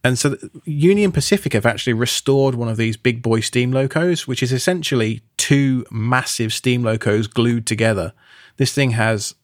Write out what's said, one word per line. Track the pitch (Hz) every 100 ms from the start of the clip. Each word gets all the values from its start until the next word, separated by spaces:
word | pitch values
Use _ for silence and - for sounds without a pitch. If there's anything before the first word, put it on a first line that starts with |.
And | 127 123
so | 147
the, | 131 - -
Union | - 147 165 202 202
Pacific | 156 - 202 -
have | 110 117
actually | 117 -
restored | 113 120 - - 135 135 120
one | 117
of | 110
these | 113 110
Big | 127 117
Boy | 120 113
steam | 113 123 123
locos, | 127 131 156 175 165 -
which | 127
is | 123
essentially | 127 - 180 156 127 110 113 _ -
two | - 139 139 131 -
massive | 110 113 127 - - 110
steam | - 131 123
locos | 117 110 117 107 110
glued | - 117 117 113
together. | 110 110 101 85 - _ - - _
This | 135
thing | - 135
has | 113 110 107 - -